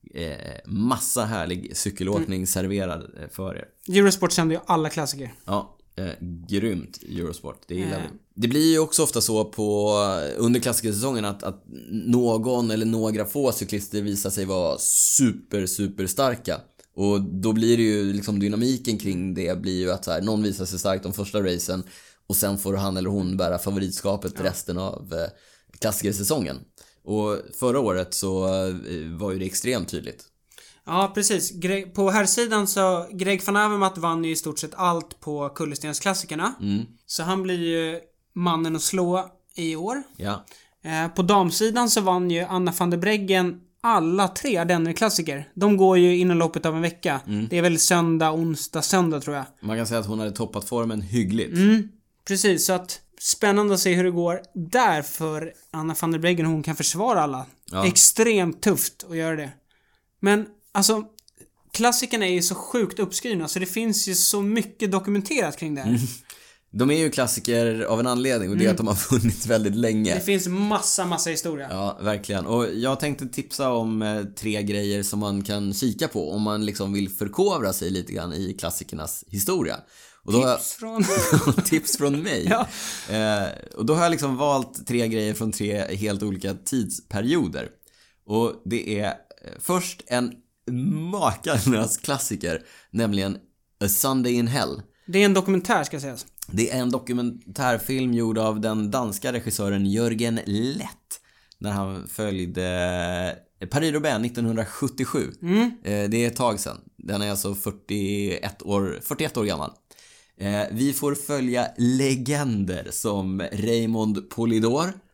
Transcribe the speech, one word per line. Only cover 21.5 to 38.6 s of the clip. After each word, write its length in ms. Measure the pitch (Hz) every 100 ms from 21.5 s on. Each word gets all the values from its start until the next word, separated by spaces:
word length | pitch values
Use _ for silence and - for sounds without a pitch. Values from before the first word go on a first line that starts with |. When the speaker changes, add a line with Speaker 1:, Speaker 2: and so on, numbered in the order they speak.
| 87 - 92 92 - - _ _
Speaker 1:
och 100 | 98
sen 220 | 101 98
får 160 | 98
han 220 | 98 98 92
eller 140 | 92
hon 260 | 101 92 92
bära 220 | 87 90
favoritskapet 760 | - 98 95 - 101 101 - -
Speaker 2:
Ja. 80 |
Speaker 1:
resten 340 | 92 90 - 87
av, 340 | 95 - -
eh, 140 | 82 82 - _ _ _ -
klassikersäsongen. 760 | 110 104 104 95 101 156 85 65 - _ - _
Och 340 | - 107 104 104 - -
förra 200 | 127 131
året 340 | 117 92 90
så, 300 | - 98 95 95
eh, 280 | 95 95 92 53 85 80 82
var 140 | 98
ju 60 | 95
det 60 | 92
extremt 420 | - 123 123 85
tydligt. 360 | 80 62 - - _ _ - - _ -
Speaker 2:
Ja, 260 | 170 196
precis. 360 | 196 202 196 -
Gre-, 340 | 180 175 196 190
på 160 | 190 196
herrsidan 560 | 208 226 240 233 214 196
så... 380 | 202 190 180 175
Greg 300 | 190 185 196 185
van 100 | 202
Avermaet 420 | 214 208 190 185
vann 260 | 170 165
ju 60 | 165
i 60 | 160
stort 220 | 156 151
sett 160 | 151
allt 460 | - 180 170 170 -
på 280 | - 147 143
kullerstensklassikerna. 1080 | 139 156 139 151 147 202 185 - 156 196 262
Speaker 1:
Mm. 220 | 101 101 117 - _
Speaker 2:
Så 160 | -
han 200 | 165 185
blir 160 | 185 180
ju 420 | 170 165 160 165 - _ _
mannen 420 | - 175 165